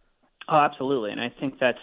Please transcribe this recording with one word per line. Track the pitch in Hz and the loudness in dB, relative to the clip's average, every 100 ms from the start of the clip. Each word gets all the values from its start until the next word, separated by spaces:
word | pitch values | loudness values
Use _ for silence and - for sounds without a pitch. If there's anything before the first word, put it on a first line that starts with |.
| _ _ _ - - | _ _ _ -18 0
Oh, | 160 | 4
absolutely. | 147 - 131 139 104 | 4 0 -2 -2 -2
And | 107 | -4
I | 120 | -6
think | - 139 - | -6 -8 0
that's | 123 120 | 0 0